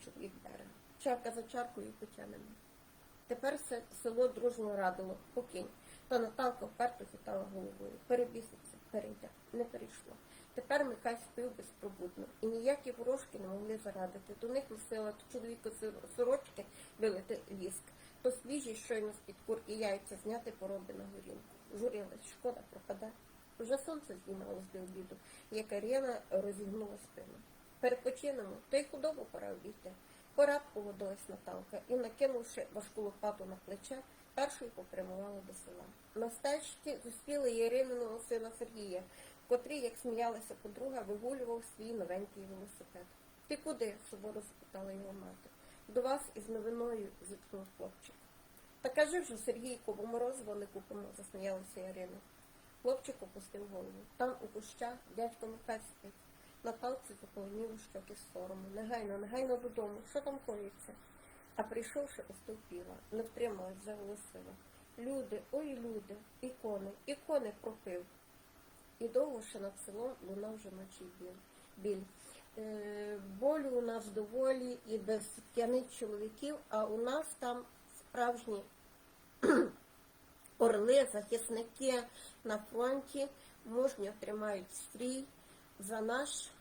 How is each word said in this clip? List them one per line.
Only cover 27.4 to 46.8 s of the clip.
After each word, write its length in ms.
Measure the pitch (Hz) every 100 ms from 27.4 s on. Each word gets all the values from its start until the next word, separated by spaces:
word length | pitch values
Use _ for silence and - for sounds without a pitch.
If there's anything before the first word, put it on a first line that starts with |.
| - - - -
"Перепочинемо, 760 | 247 247 254 254 285 262 196 214 -
та 80 | 277
й 80 |
худобу 420 | 285 285 311 - 214
пора 220 | - 202
обійти". 400 | 175 185 - 185 - - - -
Пора 240 | - 285 285
б, 40 | -
погодилась 540 | 214 202 196 196 202 -
Наталка 520 | 185 180 180 190 202 -
і, 80 | 254
накинувши 720 | 220 220 269 247 233 - -
важку 300 | 208 208 220
лопату 420 | 202 - 208 208
на 120 | 190 190
плече, 380 | - 196 - 262 - - -
першою 360 | - 285 - 233
попрямувала 680 | - - 190 185 185 202 202 190
до 80 |
села. 300 | 190 - 180 - - -
На 160 | 220 233
стежці 680 | - 277 302 - - 302 247
зустріли 460 | 240 - - 294 254
Ярининого 680 | 226 233 247 262 240 226 226 -
сина 220 | 233 226 -
Сергія, 440 | 233 226 202 185 185 - - - -
котрий, 320 | 247 247 294
як 120 | 240 -
сміялася 580 | 247 226 233 226 - -
подруга, 380 | 208 202 269 254
вигулював 640 | 202 208 240 269 240 233 - -
свій 160 | 220
новенький 500 | 226 175 185 202 202
велосипед. 640 | 190 190 196 - - 180 180 - - - -
"Ти 80 | 285
куди?" — 380 | 311 285 220 214 -
суворо 320 | 196 214 214
спитала 500 | - - - 190 196
його 200 | 196 196
мати. 380 | 196 185 185 - - - - -
"До 140 | 226
вас 180 | 254 285 -
із 140 | 220 208
новиною", — 600 | 220 220 233